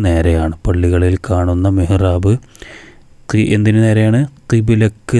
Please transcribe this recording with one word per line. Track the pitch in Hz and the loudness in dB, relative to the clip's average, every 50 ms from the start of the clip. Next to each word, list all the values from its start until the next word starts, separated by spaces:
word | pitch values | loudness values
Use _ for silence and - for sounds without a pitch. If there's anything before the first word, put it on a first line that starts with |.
| 104 | 0
നേരെയാണ്. | 90 85 82 80 90 82 80 80 80 80 - - | 0 0 2 2 2 0 0 -2 -4 -6 -6 -4
പള്ളികളിൽ | - 90 87 87 87 87 87 87 90 92 92 - - | -2 -2 0 0 0 0 2 0 0 -2 -2 -2 -2
കാണുന്ന | 95 90 87 90 87 90 95 98 95 95 | -2 -2 0 0 0 0 0 0 0 0
മിഹ്റാബ് | 90 85 98 92 95 92 87 87 90 98 113 131 - - - - - - - - - - - - - - - - - - | 0 0 0 0 0 0 0 0 0 0 -2 -2 -4 -12 -20 -20 -20 -20 -20 -20 -20 -20 -20 -20 -20 -20 -20 -20 -10 -4
ഖി-, | - 107 107 110 - | -2 -2 0 0 0
എന്തിന് | 104 107 107 107 110 113 | 0 2 2 2 2 2
നേരെയാണ്? | 110 107 110 110 110 113 123 147 139 - - _ - | 2 2 2 2 2 2 0 -2 -4 -6 -14 _ -2
ഖിബിലക്ക് | 120 113 110 117 117 107 110 104 - - - - - | -2 0 0 0 0 2 0 -2 -2 -6 -8 -4 -2